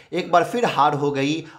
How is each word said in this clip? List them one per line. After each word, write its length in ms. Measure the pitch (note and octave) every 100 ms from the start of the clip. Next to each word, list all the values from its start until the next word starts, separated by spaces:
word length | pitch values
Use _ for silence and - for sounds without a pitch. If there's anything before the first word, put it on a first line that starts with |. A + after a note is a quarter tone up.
| -
एक 180 | E3+ F3+
बार 120 | F3
फिर 220 | F3+ A#3+ A3+
हार 280 | D3 D3
हो 180 | C#3+ C#3+
गई 340 | C3+ C#3 D#3+ D#3+